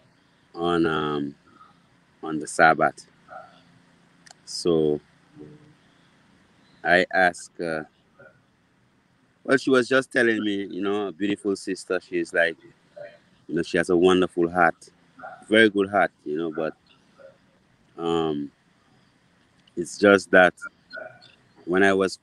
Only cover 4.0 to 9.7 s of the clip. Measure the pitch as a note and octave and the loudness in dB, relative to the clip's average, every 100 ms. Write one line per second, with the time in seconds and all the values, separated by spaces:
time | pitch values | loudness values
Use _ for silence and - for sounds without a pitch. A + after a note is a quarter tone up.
4 | _ _ - - - - F2 D#2+ D#2 D2 | _ _ -20 -20 -14 -6 0 2 2 -2
5 | - _ _ - D2+ - - _ _ _ | -6 _ _ -20 -20 -20 -20 _ _ _
6 | _ _ _ _ _ _ _ _ D#2 F2 | _ _ _ _ _ _ _ _ 2 2
7 | - - F2+ F2 - - E2+ D#2+ D2+ _ | 2 2 0 0 -10 -10 -8 -6 -10 _
8 | _ _ - _ _ _ _ _ _ _ | _ _ -20 _ _ _ _ _ _ _
9 | _ _ _ _ - C3+ - | _ _ _ _ -2 0 2